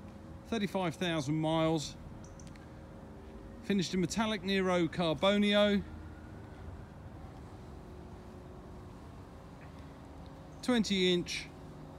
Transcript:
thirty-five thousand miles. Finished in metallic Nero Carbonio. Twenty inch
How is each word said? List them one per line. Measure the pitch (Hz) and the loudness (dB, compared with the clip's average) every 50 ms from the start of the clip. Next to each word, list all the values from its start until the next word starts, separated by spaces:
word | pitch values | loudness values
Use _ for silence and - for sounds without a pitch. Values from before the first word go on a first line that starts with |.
| - - - - - - - - - - | -14 -14 -14 -14 -14 -14 -14 -12 -4 -2
thirty-five | 233 226 202 - - 190 180 165 - | 0 2 2 2 2 2 2 2 2
thousand | - 185 175 165 160 131 139 156 | 2 0 2 2 2 2 2 2
miles. | 156 156 156 160 160 160 160 165 156 147 - - - - - - - - - - - - - - - - - - - - - - - - - - - - - - - - - - - | 4 4 4 6 6 6 6 4 4 2 -2 -8 -10 -12 -12 -12 -12 -14 -14 -12 -12 -12 -12 -12 -14 -14 -14 -14 -14 -14 -14 -14 -14 -14 -14 -14 -14 -14 -14 -14 -12 -12 -12 -12 -10
Finished | - - 202 202 160 - 185 | 0 2 4 4 4 2 2
in | 185 | 2
metallic | 175 - - 208 226 220 214 190 165 | 2 2 2 2 2 2 2 0 0
Nero | 196 196 196 185 185 180 175 170 | 2 4 4 6 6 6 6 4
Carbonio. | 151 - 180 175 160 156 139 190 196 208 208 208 208 208 208 208 208 202 196 - - - - - - - - - - - - - - - - - - - - - - - - - - - - - - - - - - - - - - - - - - - - - - - - - - - - - - - - - - - - - - - - - - - - - - - - - - - - - - - - - - - - - - - - - - - - - - - - | 2 2 2 2 2 4 6 6 6 8 8 6 8 8 8 8 8 6 4 2 -2 -8 -12 -12 -12 -12 -14 -14 -14 -14 -14 -14 -14 -14 -12 -12 -12 -12 -12 -14 -14 -14 -14 -14 -14 -14 -12 -14 -12 -12 -12 -14 -14 -14 -14 -14 -14 -14 -14 -14 -14 -14 -14 -14 -14 -14 -14 -14 -14 -14 -14 -14 -14 -14 -14 -14 -14 -14 -14 -14 -14 -14 -14 -14 -14 -14 -14 -14 -14 -14 -16 -14 -14 -16 -14 -14 -14 -14 -14 -14 -14 -14 -14 -14 -14 -14 -12 -12 -12 -14 -14 -14 -14 -12 -4
Twenty | - - 247 233 208 - 202 190 185 180 180 | 2 4 4 4 6 4 4 4 6 6 6
inch | 175 160 - - - - - - - - - - - - - - | 6 4 0 -4 -6 -6 -8 -12 -14 -14 -14 -12 -14 -14 -14 -14